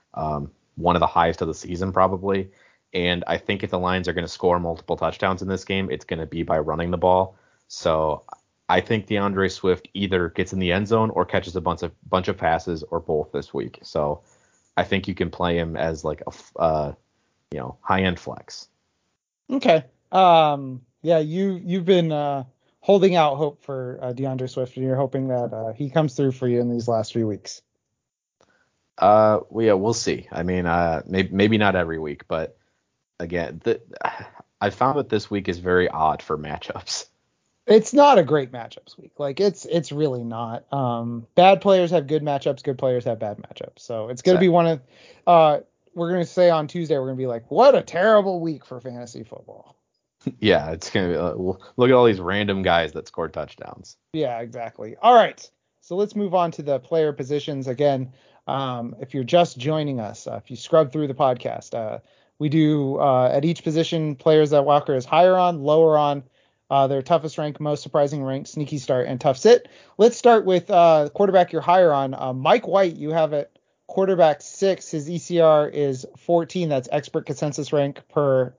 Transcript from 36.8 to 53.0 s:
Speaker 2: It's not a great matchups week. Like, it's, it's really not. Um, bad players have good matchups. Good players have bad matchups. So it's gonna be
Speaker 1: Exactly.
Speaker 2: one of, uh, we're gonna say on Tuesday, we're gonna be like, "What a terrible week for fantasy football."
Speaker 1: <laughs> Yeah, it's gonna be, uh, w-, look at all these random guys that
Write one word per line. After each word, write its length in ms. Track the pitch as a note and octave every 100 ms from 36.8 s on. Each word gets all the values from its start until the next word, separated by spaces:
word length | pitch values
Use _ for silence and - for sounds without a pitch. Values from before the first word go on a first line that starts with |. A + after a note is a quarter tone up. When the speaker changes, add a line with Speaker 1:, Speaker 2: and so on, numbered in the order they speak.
| - - - _ _ _ _ _ -
Speaker 2:
It's 260 | G#3+ -
not 240 | C#4 C#4+ A#3
a 60 |
great 300 | C3 D3 C3
matchups 440 | B2+ A2+ - - -
week. 140 | - -
Like, 220 | C#3+ C3+
it's, 240 | G3+ - A#2
it's 260 | E3 -
really 320 | D3 D3+ B2
not. 480 | A#2 A2+ A#2 A#2 -
Um, 560 | C#3 B2+ A#2 A#2 A#2+ A2+ -
bad 240 | F#3 F#3+
players 320 | G3+ F#3+ F3
have 160 | F3 C#3
good 160 | D#3
matchups. 400 | D3 C#3 D#3 C3
Good 140 | D3 C3
players 260 | C3+ B2
have 160 | B2 A2
bad 180 | G#2+ G#2
matchups. 420 | - - - -
So 280 | - A2+ A2
it's 140 | B2+
gonna 180 | F#3 F3+
be 60 | F#3
Speaker 1:
Exactly. 40 |
Speaker 2:
one 180 | E3+ E3
of, 140 | D3+ - _ - _ -
uh, 320 | E3+ D#3 D3 - _ _
we're 160 | F3 E3+
gonna 160 | F#3 E3+
say 240 | - F3
on 180 | D#3+ D3+
Tuesday, 300 | F3 D#3+ C#3+
we're 100 | C3
gonna 100 | C3
be 100 | C3
like, 240 | A#2 A#2
"What 240 | E3 C4+ A#3
a 60 |
terrible 580 | - E3+ G#3 G#3+ G3 F3
week 260 | E3 C#3 -
for 140 | B2+
fantasy 440 | B2+ A#2+ B2 B2+
football." 520 | A2 - - G#2 - _
Speaker 1:
<laughs> 60 | _ _ _ _ - -
Yeah, 320 | G#2+ E2 D2+
it's 180 | E2+ -
gonna 180 | G#2+ F2+
be, 60 | D#2+
uh, 140 | E2+
w-, 260 | - F#2 F#2 - -
look 120 | B2
at 40 |
all 120 | B2+ A#2+
these 140 | F#2+
random 420 | F2 G2+ G#2 G2
guys 320 | F#2 E2+ D#2+
that 140 | D#2